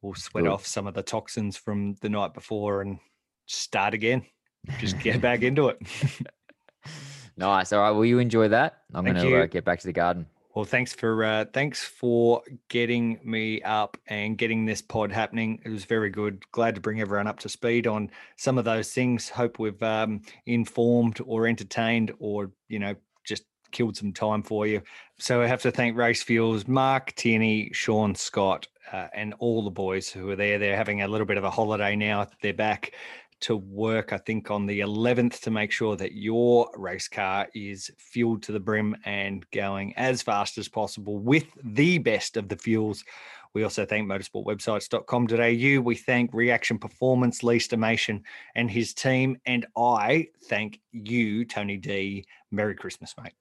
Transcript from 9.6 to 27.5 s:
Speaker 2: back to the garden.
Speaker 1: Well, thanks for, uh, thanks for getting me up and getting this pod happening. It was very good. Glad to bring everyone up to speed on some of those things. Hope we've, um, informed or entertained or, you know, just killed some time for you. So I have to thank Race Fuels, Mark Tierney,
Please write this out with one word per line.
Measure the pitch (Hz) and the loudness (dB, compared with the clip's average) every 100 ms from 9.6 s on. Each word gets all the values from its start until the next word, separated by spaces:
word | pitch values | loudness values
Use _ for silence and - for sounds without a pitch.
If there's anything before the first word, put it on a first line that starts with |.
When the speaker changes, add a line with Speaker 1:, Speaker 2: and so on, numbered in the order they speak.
Speaker 2:
back | 85 87 | 0 0
to | 92 | 0
the | |
garden. | 85 85 87 80 _ _ | 0 2 0 -4 _ _
Speaker 1:
Well, | - | -6
thanks | 107 127 123 | -2 0 -2
for, | - 117 110 | -2 0 2
uh, | 110 107 107 | 2 2 0
thanks | 131 147 131 | 0 -2 -4
for | - - 123 117 117 117 - 127 _ | -10 -4 2 4 6 4 0 -20 _
getting | 127 117 120 117 113 | 0 2 2 0 -2
me | 113 110 110 110 | -4 -2 -2 -2
up | 101 110 104 - - | 0 0 0 -6 -8
and | 104 104 107 | -4 -4 -2
getting | 117 113 110 | 0 0 0
this | 107 | -4
pod | - 113 104 | -4 -2 -2
happening. | 101 107 117 110 110 | -2 -2 -2 -4 -4
It | 113 | -8
was | 107 | -10
very | 95 113 107 | -2 0 0
good. | 95 104 98 - | -2 -4 -4 -10
Glad | - 113 104 | 0 0 0
to | |
bring | 107 107 | -4 -4
everyone | 104 101 104 | -2 -2 -2
up | 104 | -6
to | 104 | -10
speed | - 120 120 113 | -4 0 2 2
on | 107 104 - - - | -2 -4 -10 -20 -6
some | - 123 | 0 0
of | |
those | 113 113 113 | 2 -2 -2
things. | - 127 117 - | 0 0 0 -2
Hope | - 120 120 | -2 -2 0
we've, | 110 98 | -6 -2
um, | 113 110 110 107 107 - - | -2 0 0 -4 -10 -16 -2
informed | 117 110 - 120 120 117 110 - | 0 0 2 4 4 4 0 -4
or | 113 113 | 0 2
entertained | 113 98 - 113 117 110 - | 0 -2 -2 2 2 0 -2
or, | 107 104 98 _ _ | -6 -4 -6 _ _
you | 110 | -6
know, | 101 98 _ _ | -6 -8 _ _
just | - 107 _ _ _ | -8 -8 _ _ _
killed | - 117 101 | -2 -2 -2
some | 104 | -6
time | 90 107 107 | -2 0 0
for | 101 107 107 | -2 -2 0
you. | 104 101 - - _ | -2 -4 -20 -20 _
So | - 123 | 0 2
I | 120 | 4
have | 127 | 2
to | 127 | 0
thank | 120 120 117 | 2 0 2
Race | 117 117 | 2 2
Fuels, | - 113 113 110 104 | 2 2 4 0 2
Mark | 131 131 135 - - | 2 4 2 -2 -2
Tierney, | 120 113 110 | 2 4 4